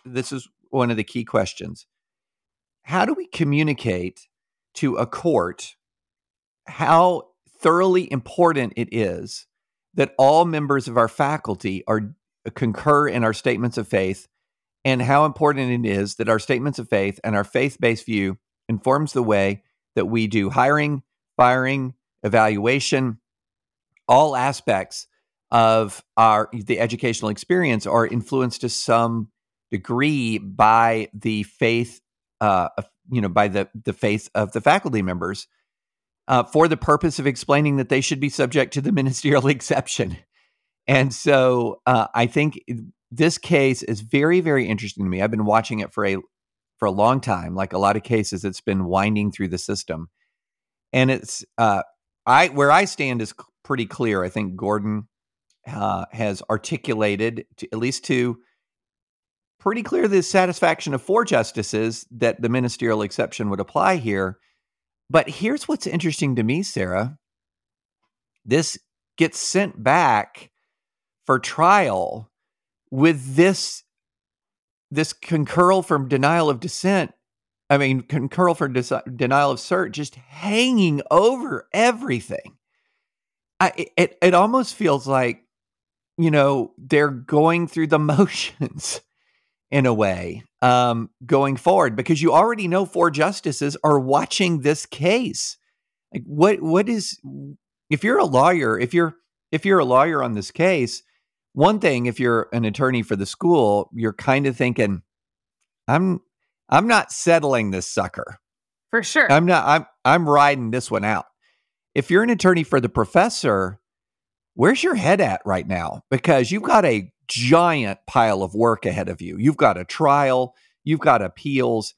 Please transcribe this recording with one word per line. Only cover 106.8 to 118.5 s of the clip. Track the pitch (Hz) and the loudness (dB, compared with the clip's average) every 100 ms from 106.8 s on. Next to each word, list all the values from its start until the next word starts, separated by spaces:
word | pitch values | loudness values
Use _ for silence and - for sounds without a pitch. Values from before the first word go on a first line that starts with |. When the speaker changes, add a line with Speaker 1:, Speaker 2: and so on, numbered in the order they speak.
| 220 | 4
Speaker 1:
not | 220 - | 2 0
settling | - 175 165 147 127 104 | -2 2 2 2 0 0
this | 95 - | -4 -4
sucker." | - 90 - - - _ _ _ _ _ | -6 -6 -8 -14 -16 _ _ _ _ _
Speaker 2:
For | 226 | -4
sure. | 185 330 226 | -2 0 4
Speaker 1:
I'm | 143 175 | 4 4
not, | 165 - | 2 4
I'm, | 156 - _ 127 | 2 0 _ 2
I'm | 170 156 | 2 4
riding | 147 143 143 117 | 6 6 4 -2
this | 123 - | -4 -4
one | 107 | -2
out. | 104 98 - _ _ _ _ _ _ 143 | -2 -2 -6 _ _ _ _ _ _ -6
If | - | 0
you're | 175 | 2
an | 233 | 2
attorney | 214 185 175 | 2 2 2
for | 151 139 | 2 0
the | 117 | 0
professor, | - 104 175 220 - 143 101 95 101 _ _ _ _ _ _ _ | -2 0 2 2 0 0 0 -2 -6 _ _ _ _ _ _ _
where's | - 147 262 | 0 2 2
your | 349 | 0
head | 254 165 151 | 0 2 2
at | 147 92 104 | 0 -2 -2
right | 92 85 | -4 -2
now? | 92 82 - - | -6 -6 -10 -4
Because | 131 - 139 120 | -2 2 2 2
you've | - | -2
got | 208 233 175 | 2 4 4
a | 113 90 _ - | 0 -4 _ -10
giant | 120 123 165 175 156 104 98 - | -4 4 4 4 2 -4 -8 -2
pile | 131 113 98 | 2 2 2
of | 95 | -2